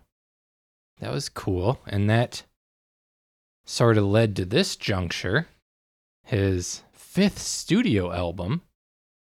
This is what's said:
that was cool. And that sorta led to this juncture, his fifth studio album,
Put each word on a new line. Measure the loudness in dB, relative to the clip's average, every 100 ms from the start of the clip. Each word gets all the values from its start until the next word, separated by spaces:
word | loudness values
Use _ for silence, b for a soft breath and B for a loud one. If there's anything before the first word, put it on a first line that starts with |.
| _ _ _ _ _ _ _ _ _ _
that | -8
was | -8 -8
cool. | -8 -4 0 0 -2 -4
And | -2 2
that | 2 0 -4 -16 _ _ _ _ _ _ _ _ _ _ _ -12
sorta | 2 4 4
led | 4 4 2 0
to | -2
this | 0 0 -2
juncture, | -2 -2 -2 -4 -2 -2 -2 _ _ _ _ _ _ _
his | -4 0 2 0 -4 -10 -16
fifth | _ -6 0 2 0
studio | -6 -8 0 0 2 2 0
album, | -2 -4 -4 -4 -4 -6 _ _ _ _ _ _ _